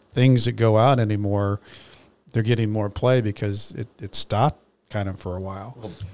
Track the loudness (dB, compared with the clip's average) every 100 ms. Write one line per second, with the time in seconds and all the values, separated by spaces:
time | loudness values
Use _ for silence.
0 | _ 2 4 4 2 2 2 4 4 4
1 | 2 0 0 0 0 -2 -8 -20 -20 -20
2 | _ _ _ -2 0 0 0 -2 -4 -2
3 | 2 2 0 -4 -4 -4 -8 -10 -12 -12
4 | -6 -4 -2 0 0 -2 _ _ -10 -6
5 | -6 -8 -10 -8 -10 -12 -14 -14 -16 -14
6 | -16